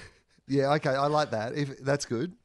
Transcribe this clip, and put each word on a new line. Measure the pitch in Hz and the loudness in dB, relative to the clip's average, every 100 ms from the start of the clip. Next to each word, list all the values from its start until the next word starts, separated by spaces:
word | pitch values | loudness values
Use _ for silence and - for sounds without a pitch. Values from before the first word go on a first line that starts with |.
| - _ _ _ - | -18 _ _ _ -2
Yeah. | 135 135 151 | 0 2 2
Okay. | 147 | 2
I | 131 147 | 0 2
like | 151 151 | 2 0
that. | 110 113 147 | -2 -4 -4
If | 139 127 | -6 -4
that's | 131 143 - | -2 -2 0
good. | 117 175 - | -4 -4 -8